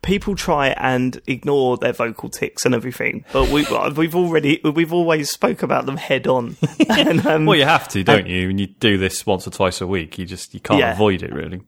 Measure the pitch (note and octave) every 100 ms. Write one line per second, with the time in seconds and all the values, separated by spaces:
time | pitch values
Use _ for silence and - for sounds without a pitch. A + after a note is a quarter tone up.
0 | - G3+ G#3 F#3 - D3+ C3+ - C3 B2+
1 | B2+ B2 - B2 C#3+ C#3+ B2+ A#2+ B2+ -
2 | A#2 A2 - - - - B2 A#2+ B2 -
3 | A#2 - - C3+ C3 D3 D3 - E3 D3
4 | E3 E3+ F3 D#3+ C#3+ D#3+ D#3 D3+ E3 F3
5 | E3 D#3 C#3+ - - - C#3+ C3+ B2+ C3+
6 | - C3 B2 B2+ A#2+ - - - D#4 A3
7 | - D#3 - D#3+ D#3 F3 C#3 D#3 - G2+
8 | F#2 G#2+ F2+ F2+ F#2 G2 G2 - A#2 G2
9 | F#2+ - - F#2+ F#2 - F#2+ F2+ F2+ F#2+
10 | D#2 - F2+ F#2 - G2+ - G#2+ A#2 G#2
11 | G#2+ F#2 - C#2 D#2+ F2+